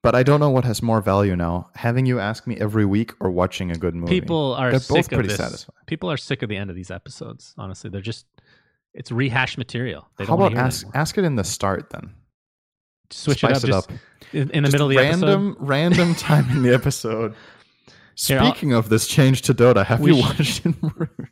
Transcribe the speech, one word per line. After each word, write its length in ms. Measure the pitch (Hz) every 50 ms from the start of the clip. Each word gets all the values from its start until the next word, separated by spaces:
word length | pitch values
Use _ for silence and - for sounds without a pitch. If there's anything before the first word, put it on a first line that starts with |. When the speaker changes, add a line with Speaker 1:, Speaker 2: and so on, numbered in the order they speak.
Speaker 1:
But 120 | - 120 113
I 80 | 127
don't 160 | 127 139 147 147
know 120 | 147 147
what 140 | 131 127 120
has 180 | 123 107 -
more 180 | 117 117 113 110
value 340 | 95 104 95 101 104 101 90
now, 340 | 87 87 85 87 90 - _ _
having 320 | - - 120 117 127 131
you 140 | 127 123 117
ask 260 | 98 104 113 - _
me 100 | 123 117 -
every 260 | 107 104 104 110 104
week 280 | 98 98 107 117 - - _
or 100 | - 95
watching 420 | 90 87 90 92 - - 95 87
a 40 | 85
good 180 | 82 85 87 80
movie. 240 | 85 85 87 180 185
Speaker 2:
People 340 | - - 170 156 151 135 120
are 160 | 139 131 123
Speaker 1:
They're 80 | 120 131
Speaker 2:
sick 100 | 127 - 139
Speaker 1:
both 100 | 165 175
Speaker 2:
of 40 | -
Speaker 1:
pretty 180 | - 143 113 95
Speaker 2:
this. 60 | 104 -
Speaker 1:
satisfying. 380 | - - - - - - _ _ _
Speaker 2:
People 220 | - 165 156 - 180
are 60 | 151
sick 260 | 131 - - 143 -
of 60 | 123 104
the 80 | 104
end 140 | 95 101 98
of 60 | 85
these 160 | 92 90 -
episodes, 600 | 92 90 _ - - - - 113 113 123 - - _ -
honestly. 320 | 107 95 92 - - 110
They're 100 | 92 101
just, 240 | 98 113 117 - _ _ _ _ _ _ _ _ _ _ _ _ _ _ _
it's 160 | - - -
rehash 480 | 123 117 135 135 117 131 127 - - -
material. 480 | 120 - - 117 123 123 82 73 - _ _
They 80 | - 98
Speaker 1:
How 100 | 101 160
Speaker 2:
don't 40 | 175
wanna 60 | 196 185 107
Speaker 1:
about 20 | 123
Speaker 2:
hear 60 | 127
it 20 | 131
Speaker 1:
ask, 140 | 127 - -
Speaker 2:
anymore. 120 | - - 131
Speaker 1:
ask 180 | 156 - - 214
it 60 | 190
in 100 | 160 139
the 80 | 113
start, 480 | 92 - - - - 98 95 - - _
then? 240 | - - - 98 - _ _ _ _ _ _ _ _ _ _ _ _ _ _ _ _ _ _ _
Speaker 2:
Switch 280 | - - - 151 139 -
Speaker 1:
Spice 260 | - 120 135 135 123
Speaker 2:
it 60 | 107
Speaker 1:
it 40 | 101
Speaker 2:
up, 100 | 95 -
Speaker 1:
up. 60 | - - 123 _ _ _ _
Speaker 2:
just 140 | - - -
in, 160 | 151 135 139
in 120 | - 151
the 60 | 143 139
Speaker 1:
Just 40 | 143
Speaker 2:
middle 120 | 143 147
of 40 | 139
the 40 | 135 131
Speaker 1:
random, 520 | 131 143 165 180 190 202 196 196 202 202
Speaker 2:
episode. 160 | - - 139 139
Speaker 1:
random 460 | 135 139 160 175 175 175 175 170 165
time 360 | - - - 156 147 135 123
in 120 | 123 147
the 100 | 127 123
episode. 640 | 123 127 - 139 - - - 113 113 110 117 107 107 -
Speaker 2:
<laughs> 60 | - - - _ _ _ _ _ _ _ _ _ _ _ _ -
Here, 200 | - - 139 131
I'll 120 | - 254
Speaker 1:
Speaking 220 | - - - 143
of 160 | 123 113 110 -
this 200 | 110 110 - -
change 340 | - - 135 131 135 127
to 120 | - - 123
Dota, 300 | - 117 127 120 101 98
have 160 | - 117 120
Speaker 2:
we 120 | 139 180 165
Speaker 1:
you 80 | 131
Speaker 2:
sh- 20 | 123
Speaker 1:
watched 400 | - 135 - 151 - - - -
In 60 | 170
Bruges? 540 | 160 - - 156 - - 165 - _ - - -